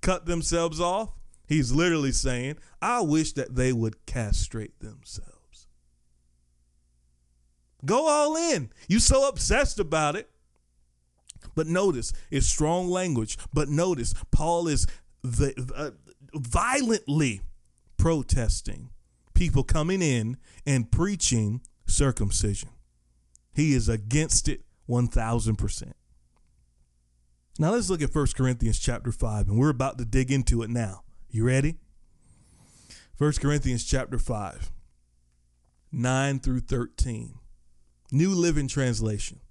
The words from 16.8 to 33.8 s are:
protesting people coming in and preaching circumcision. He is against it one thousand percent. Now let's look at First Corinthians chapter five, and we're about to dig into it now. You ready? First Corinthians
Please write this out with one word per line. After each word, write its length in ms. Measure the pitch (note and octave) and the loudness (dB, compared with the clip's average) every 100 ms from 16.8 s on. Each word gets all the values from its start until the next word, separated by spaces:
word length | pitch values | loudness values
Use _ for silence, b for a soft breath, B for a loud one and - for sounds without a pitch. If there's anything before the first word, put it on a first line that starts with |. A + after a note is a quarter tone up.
| B3 A3 - D3 C#3+ G2+ - - _ _ _ - | 0 -2 0 0 0 -2 -10 -14 _ _ _ 0
protesting 960 | E3 D#3+ B2+ - A2+ - - - A#2 - _ _ _ | 2 2 2 2 2 0 -4 -10 -12 -20 _ _ _
people 280 | - E3+ C#3 | 2 4 2
coming 400 | C3 D#3+ D#3 F#3+ | 4 2 2 2
in 340 | E3 B2 A2 B2 b b - | 2 2 -2 -6 b b 0
and 240 | C3+ A2+ | 0 2
preaching 680 | - F3+ G3+ - A#2 G#2+ - - _ - | 0 0 0 0 2 0 -2 -8 _ 0
circumcision. 840 | - C#3 B2 G2+ - G#2+ G2+ - - _ _ _ _ _ _ _ | 2 4 2 0 0 0 -2 -8 -18 _ _ _ _ _ _ _
He 200 | - D3+ | 0 2
is 160 | C3 A2 | 4 2
against 600 | A2+ G#2+ C#3 D#3+ - - | 0 0 0 2 0 0
it 160 | C#3 - _ - | -4 -10 _ -2
one 200 | A#2+ A#2+ | 0 2
thousand 500 | - A2+ A#2+ A2+ G#2+ | 0 0 -2 0 -2
percent. 400 | G#2 - - - _ _ _ _ _ _ _ _ _ _ _ _ _ _ _ - | -2 -4 -10 -16 _ _ _ _ _ _ _ _ _ _ _ _ _ _ _ -2
Now 140 | D#3 | 0
let's 180 | A#3 F#3 | 2 0
look 100 | F3+ | -2
at 120 | D3 | 0
First 240 | D#3 C3+ - | 2 0 2
Corinthians 420 | C3 A#2+ A2+ G#2+ | 0 2 0 0
chapter 340 | - A#2+ B2+ | -2 -2 -4
five, 360 | - A#2 G#2+ F#2+ | -2 -2 0 2
and 100 | G#2+ | 4
we're 100 | C#3+ | 2
about 300 | B2+ C3 B2+ | 2 -2 -4
to 60 | |
dig 260 | B2 C3 B2+ | 0 0 2
into 320 | C#3 B2 A#2 | 2 2 0
it 80 | A2+ | 0
now. 320 | A#2 A2 F#2 - - - | -4 -4 -8 -18 -20 -8
You 160 | A2+ | 0
ready? 340 | A#2 C3 C#3+ E3 _ - - _ _ - B B B B B B B | 2 2 0 -2 _ -20 -20 _ _ -20 B B B B B B B
First 260 | - D3 D3 | -2 0 2
Corinthians 440 | C#3 C#3+ C3 A#2+ | 0 0 0 -2